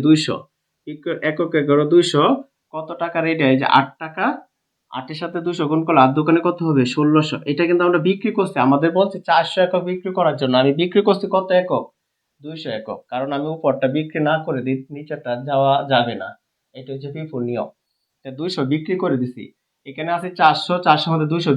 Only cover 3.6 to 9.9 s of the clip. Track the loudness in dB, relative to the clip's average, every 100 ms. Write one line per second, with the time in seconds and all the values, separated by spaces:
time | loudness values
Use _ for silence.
3.6 | 4 2 2 -4 -12 -4 -4 -4 -10 _
4.6 | _ _ _ -12 -10 -8 -6 -4 -4 -2
5.6 | 0 0 2 4 4 4 2 2 2 -2
6.6 | 0 2 2 2 2 2 2 -2 -4 0
7.6 | 2 2 2 2 2 0 -2 -2 -2 0
8.6 | 2 4 2 2 0 -2 0 2 2 2
9.6 | 0 0 -2